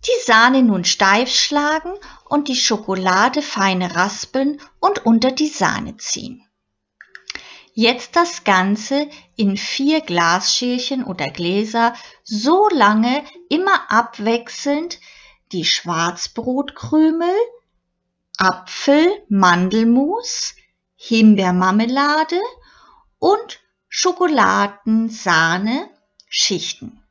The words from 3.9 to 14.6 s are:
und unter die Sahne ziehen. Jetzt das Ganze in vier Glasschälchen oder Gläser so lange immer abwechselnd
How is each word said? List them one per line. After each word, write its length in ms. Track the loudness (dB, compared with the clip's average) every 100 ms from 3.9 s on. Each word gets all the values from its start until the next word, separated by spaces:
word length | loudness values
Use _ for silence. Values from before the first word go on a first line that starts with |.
| -2 -2 -4 -8 -2 -2 -4 -12 _
und 240 | -2 0
unter 280 | 2 2 2
die 160 | -2 -4
Sahne 500 | -2 -2 -2 -8 -12
ziehen. 500 | -10 -10 -10 -18 _ _ _ _ _ _ -20 -20 _ -18 -18 -20 _ -2
Jetzt 400 | 0 0 -2 0
das 280 | 0 -2
Ganze 680 | 0 2 2 -2 -2 -4 -4 -10 _ -2
in 220 | -2 -2
vier 440 | -6 -2 0 0
Glasschälchen 1040 | 0 0 2 2 0 -2 -2 -4 -4 -6
oder 280 | -6 -6 -8
Gläser 640 | -6 -2 -2 -2 0 0 -2 -20 -20
so 460 | -8 -4 2 4 4
lange 540 | 4 4 4 2 -2 -6 -20 -4
immer 420 | -2 0 0 0
abwechselnd 1080 | 0 0 -4 -2 -2 -4 -8